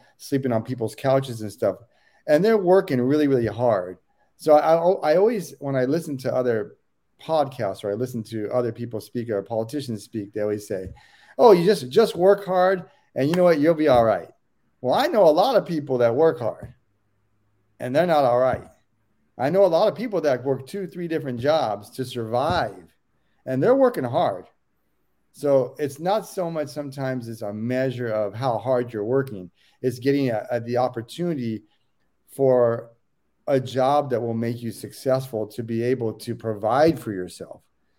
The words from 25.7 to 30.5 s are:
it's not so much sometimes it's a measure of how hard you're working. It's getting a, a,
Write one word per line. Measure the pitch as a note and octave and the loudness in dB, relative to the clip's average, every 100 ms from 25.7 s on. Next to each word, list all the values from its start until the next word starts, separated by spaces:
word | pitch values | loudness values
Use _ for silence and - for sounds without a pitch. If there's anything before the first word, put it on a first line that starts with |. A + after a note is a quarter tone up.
| - | -4
it's | D3 C#3+ | -8 -6
not | E3+ G#3+ F3 | -2 -2 -4
so | - E3+ | -8 -6
much | D#3+ C#3+ | -4 -6
sometimes | D3+ C#3+ C#3 C3 C3 A#2 | -8 -10 -6 -6 -6 -8
it's | A2+ | -10
a | G#2 | -10
measure | G#2+ A#2 B2+ C3+ A#2+ A#2+ | -6 -4 -2 -2 -4 -4
of | G#2+ G#2 | -2 -4
how | A2 C3 A2 | -2 -2 -2
hard | A#2 C#3+ B2 | 0 0 -2
you're | G#2+ | -4
working. | G#2+ C3+ C3+ G2+ F2 _ _ _ | 0 0 0 -8 -14 _ _ _
It's | B2+ A#2+ | -4 -2
getting | C3 C#3 C3+ | 0 0 0
a, | G#2+ | -2
a, | - | -4